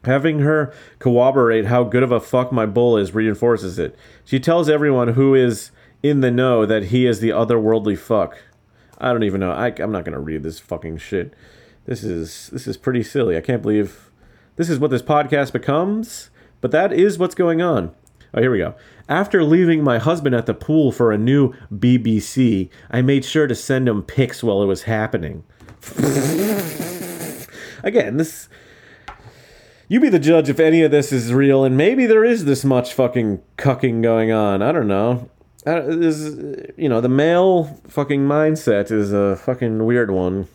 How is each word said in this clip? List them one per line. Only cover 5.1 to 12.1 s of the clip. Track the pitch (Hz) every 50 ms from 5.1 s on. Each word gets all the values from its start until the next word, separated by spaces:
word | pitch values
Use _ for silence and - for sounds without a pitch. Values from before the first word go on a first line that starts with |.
| 117
who | 131 135 135 135
is | 131 127 120 113 - - - _ _ _ _ _ _
in | - 143 147 139
the | 131 127
know | 120 123 127 131 123 113 107
that | 101 110 107 98
he | 92 113 123 127
is | 123 113 95
the | 110 113
otherworldly | - 107 117 113 120 113 107 110 113 113 98 107 101 -
fuck." | - - 113 104 90 78 - - - _ _ _ _ _ _ _ _ _ _ -
I | - 127
don't | 120 117 110
even | 101 95 98
know. | 95 90
I, | 78 71 117 123 - -
I'm | - 110
not | 107 92 82
gonna | - 73 67
read | 73 78 80 78
this | 71 80 80 -
fucking | _ _ 87 82 - 80 80 80
shit. | - - 104 92 85 - - _ - - - - - _ _ _ _
This | - 127 110 104
is, | 104